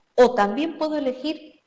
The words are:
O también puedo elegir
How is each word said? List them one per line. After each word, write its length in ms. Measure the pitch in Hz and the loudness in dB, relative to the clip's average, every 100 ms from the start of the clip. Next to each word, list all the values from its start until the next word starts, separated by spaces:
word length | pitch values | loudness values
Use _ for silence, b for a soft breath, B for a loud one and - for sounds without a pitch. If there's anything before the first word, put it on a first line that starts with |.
| _ - | _ 4
O 200 | 247 - | 4 4
también 420 | 202 226 330 311 | 0 -2 -6 -4
puedo 200 | 311 302 | -4 -4
elegir 640 | 269 254 302 302 - _ | -4 -4 -6 -8 -12 _